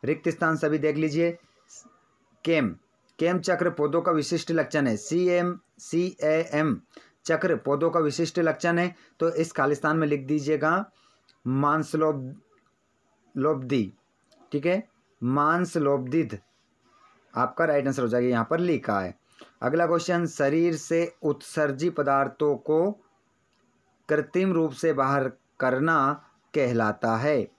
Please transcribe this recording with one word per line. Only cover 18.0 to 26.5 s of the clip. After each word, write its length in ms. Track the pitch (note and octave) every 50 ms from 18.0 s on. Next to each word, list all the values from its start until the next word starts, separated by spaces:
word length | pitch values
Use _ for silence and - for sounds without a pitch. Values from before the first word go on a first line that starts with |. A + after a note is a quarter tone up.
| B2+
हो 60 | A#2
जाएगा, 200 | A2+ B2 B2 B2+
यहाँ 180 | B2 A#2 A2+ -
पर 80 | D#3 E3
लिखा 420 | F3 F3 E3 B2 - - G#2+ G2
है। 140 | F#2+ F2+ F#2 _ _ _ _ _ - - _ _ -
अगला 240 | B2 C#3+ E3 E3+
क्वेश्चन, 400 | E3 E3+ E3+ E3 - F3+ E3+ E3+
शरीर 500 | D#3+ - - D3 C#3 C#3+ E3 E3+ F3 E3
से 380 | D3+ - - E3 E3 E3+ E3+ - _ -
उत्सर्जी 680 | D#3 C#3+ C#3+ - - - D#3+ D3+ C#3+ C#3 C3 D3+ F3
पदार्थों 680 | E3+ - C#3+ C#3 C#3 C#3 C#3 C3+ - _ D3+ D3 C#3+
को 340 | B2+ - - D3+ D#3 E3+ G3+ G#3 - _ _ _ _ _ _ _ _ _ _ _ _ _ _ _ _ _ _ _ _ _ -
कृत्रिम 440 | D3+ D3 C#3+ - - F3+ F#3 G3 F3+
रूप 200 | E3 D#3+ D#3 C3+
से 200 | - - E3 D3+
बाहर 360 | C3 C3+ C3+ C#3 C#3+ C3+ C3 - _ _ _ _ _
करना 640 | - B2+ B2+ C3 C#3+ E3 E3 D#3 C3+ C3+ D3 C#3+ - _ _ _ _ _